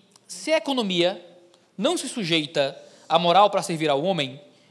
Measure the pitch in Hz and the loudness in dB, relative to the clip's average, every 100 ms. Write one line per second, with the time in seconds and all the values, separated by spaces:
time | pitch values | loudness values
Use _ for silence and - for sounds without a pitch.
0 | _ _ - - - 311 311 262 202 175 | _ _ -18 -10 -2 -2 0 -2 0 2
1 | 170 208 - - _ _ _ - 247 349 | 0 -2 -14 -20 _ _ _ -4 -2 -2
2 | 262 - 170 165 147 151 139 147 - - | -6 -6 -2 -2 0 -2 -2 -4 -20 -18
3 | - 160 170 175 208 196 165 160 156 139 | 0 2 4 6 4 2 -4 -4 0 0
4 | 175 175 131 139 - _ _ | 0 -2 -4 -8 -20 _ _